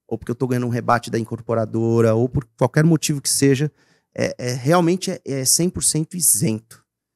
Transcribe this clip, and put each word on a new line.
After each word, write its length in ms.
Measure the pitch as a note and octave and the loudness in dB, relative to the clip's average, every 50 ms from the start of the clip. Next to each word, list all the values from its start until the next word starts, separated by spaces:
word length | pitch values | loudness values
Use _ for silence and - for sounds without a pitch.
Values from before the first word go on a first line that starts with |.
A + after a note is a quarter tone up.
| _ | _
ou 100 | - A#2 - | -8 -8 -6
porque 120 | - - | -6 -6
eu 40 | A#2+ | -4
tô 120 | - C3+ | -4 -2
ganhando 200 | B2 B2+ B2 B2 | -2 -2 -2 -2
um 40 | A#2+ | -2
rebate 400 | A#2+ A#2+ A2+ A#2+ A#2+ A2+ - A#2+ | -4 -2 0 2 2 2 0 -2
da 80 | B2 A#2 | -4 -4
incorporadora, 960 | A2 - A#2 A2+ - - A#2 A2+ A2 G#2+ A2+ A2+ A2+ A2+ A#2 A#2 A2+ A2+ A2 | -4 -4 -8 -8 -6 -4 -2 -2 -2 -2 -2 -2 0 2 4 4 4 4 4
ou 140 | A2+ B2 C3 | 2 0 0
por 160 | - C#3 - - _ | -2 -4 -6 -6 _
qualquer 280 | - C3 - - D3+ D#3 | -2 0 2 2 4 4
motivo 360 | E3+ D#3+ D3 - - D3+ C#3 | 4 4 2 0 -2 -4 -4
que 80 | - - | -4 -4
seja. 440 | - - C#3 C#3 C3+ B2 D3+ D3 - _ _ _ _ _ _ _ - | 0 2 4 4 4 2 0 -4 -6 _ _ _ _ _ _ _ -6
É, 200 | - A#2+ - - - | -4 -4 -4 -4 -6
é, 140 | B2+ B2 B2+ | -6 -6 -6
realmente 560 | C3 A#2+ C#3+ E3+ F3+ E3+ E3 F#3 F#3 - F#3+ | -2 0 2 2 4 4 2 0 0 -2 -6
é, 100 | F3+ - - | -8 -8 -8
é 200 | - C#3 C3+ C3 | -8 -6 -4 -2
cem 240 | - - - E3+ F#3 | 0 0 2 0 -2
por 140 | - E3 | -2 -2
cento 320 | - - - D#3 D#3+ - - | -2 -2 -2 -2 -4 -6 -4
isento. 680 | F3+ D#3 - - G2+ E3 C3+ A2 G#2+ - - - - _ _ _ _ _ _ _ | -2 0 0 2 2 0 0 -2 -2 -6 -12 -20 -20 _ _ _ _ _ _ _